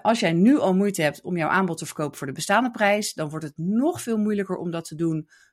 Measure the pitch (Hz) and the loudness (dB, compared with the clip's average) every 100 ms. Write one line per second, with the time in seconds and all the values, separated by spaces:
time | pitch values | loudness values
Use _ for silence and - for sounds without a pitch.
0 | - 233 175 165 220 294 180 185 202 190 | 0 2 2 6 6 6 4 2 2 2
1 | 151 - - 175 151 185 185 160 156 - | -2 -2 -6 -2 0 2 0 -4 -8 -6
2 | 147 - 139 135 - 202 247 240 202 208 | -6 -6 -10 -8 0 0 0 0 2 2
3 | 208 - 151 156 156 - 175 220 311 349 | -2 -6 -6 -6 -10 -6 -2 2 0 -2
4 | 240 220 214 202 190 180 175 170 160 156 | -2 0 0 0 -2 -4 -4 -6 -8 -4
5 | 165 156 151 _ _ | -2 -2 -6 _ _